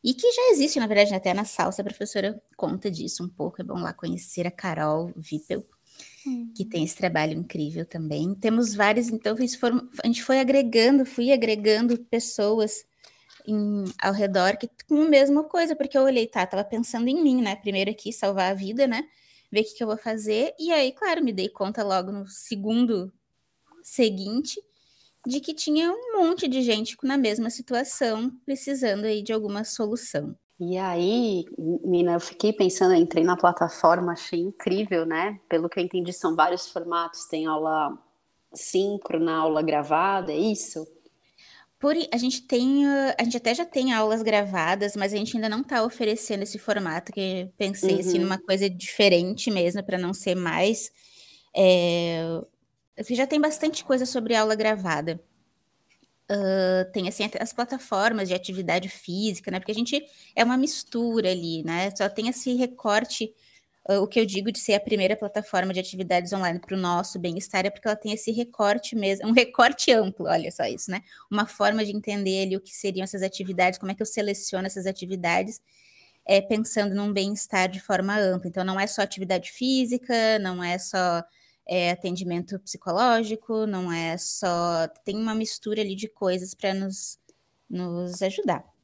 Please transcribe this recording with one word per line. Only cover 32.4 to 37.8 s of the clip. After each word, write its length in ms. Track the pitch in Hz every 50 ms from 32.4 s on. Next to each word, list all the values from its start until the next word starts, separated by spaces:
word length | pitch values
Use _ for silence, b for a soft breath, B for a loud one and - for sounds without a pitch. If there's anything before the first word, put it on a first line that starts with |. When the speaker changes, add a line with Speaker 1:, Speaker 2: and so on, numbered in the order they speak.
| - 208
Speaker 3:
pensando, 420 | 214 214 196 185 185 - 190 180 185
eu 60 | 165
entrei 240 | 175 165 - 160 165
na 120 | 180 180
plataforma, 760 | 175 - 175 170 - 170 170 - - - 160 170 180 180 175
achei 280 | 170 - - - - 170
incrível, 640 | 175 196 196 - - 190 180 202 214 202 190 165 165
né? 360 | 165 160 165 180 208 208 196 _ _
Pelo 200 | 175 160 170 170
que 120 | - 196
eu 40 | 175
entendi, 280 | 180 - 180 175 175
são 240 | 180 - - 165 165
vários 320 | 160 156 180 175 180 - -
formatos, 540 | - 180 170 175 170 170 170 165 - - -
tem 200 | - 170 156 156
aula 520 | 156 156 156 160 160 156 156